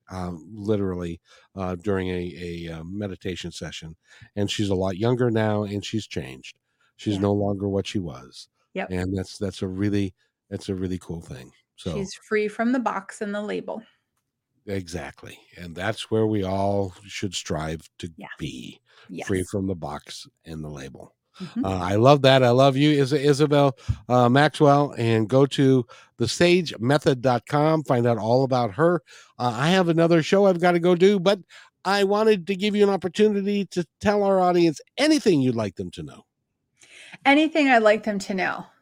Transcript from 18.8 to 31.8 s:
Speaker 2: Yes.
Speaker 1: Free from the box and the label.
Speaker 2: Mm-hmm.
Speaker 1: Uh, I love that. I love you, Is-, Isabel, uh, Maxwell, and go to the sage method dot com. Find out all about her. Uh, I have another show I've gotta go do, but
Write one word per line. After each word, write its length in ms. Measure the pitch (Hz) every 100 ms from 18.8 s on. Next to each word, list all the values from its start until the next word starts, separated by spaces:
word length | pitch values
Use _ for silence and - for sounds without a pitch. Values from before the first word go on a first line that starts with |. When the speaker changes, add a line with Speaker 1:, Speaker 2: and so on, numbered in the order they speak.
| _ _ -
Speaker 2:
Yes. 180 | 87 -
Speaker 1:
Free 160 | 95
from 240 | 90 101 95
the 80 | 87
box 520 | 73 73 - - - _ 82
and 180 | 78
the 60 | 76
label. 460 | 73 67 60 - _ _ -
Speaker 2:
Mm-hmm. 260 | 185 233 95
Speaker 1:
Uh, 140 | 92
I 160 | 90 104
love 260 | 127 147
that. 220 | 131 131
I 80 | 123
love 260 | 123 139 131
you, 140 | 151
Is-, 200 | 143 131
Isabel, 680 | 143 147 139 151 143 143 - - - -
uh, 220 | 123 120
Maxwell, 640 | 135 147 - 147 143 143 -
and 300 | 117 113 107
go 180 | 131 139
to 380 | - 135 131 117 - _ -
the 100 | 117
sage 460 | - 175 180 147 -
method 420 | 120 147 165 127
dot 240 | 127 120 -
com. 380 | 147 156 160
Find 240 | 147 127 120
out 100 | 113
all 260 | 110 127
about 300 | 135 127 117 95
her. 260 | 165 175 - - - -
Uh, 160 | 123
I 160 | 113 151
have 200 | 190 170
another 340 | 165 165 170
show 220 | 147 196 202
I've 160 | 170
gotta 180 | 175 175
go 160 | 175 175
do, 240 | 190 208
but 200 | 175 202 - - - _